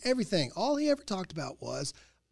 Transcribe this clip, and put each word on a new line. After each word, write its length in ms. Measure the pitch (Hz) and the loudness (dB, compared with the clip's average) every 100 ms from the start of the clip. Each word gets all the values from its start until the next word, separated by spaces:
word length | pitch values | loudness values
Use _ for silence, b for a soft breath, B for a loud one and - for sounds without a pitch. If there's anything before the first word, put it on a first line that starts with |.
everything, 480 | 247 254 196 175 127 - | 0 2 2 2 2 0
all 200 | 247 285 | 2 2
he 140 | 302 | 2
ever 140 | 277 | 2
talked 280 | - 190 185 | 0 -4 -4
about 300 | 156 131 - | -6 -8 -8
was, 320 | - 131 143 - b b _ | -6 -4 -6 -8 b b _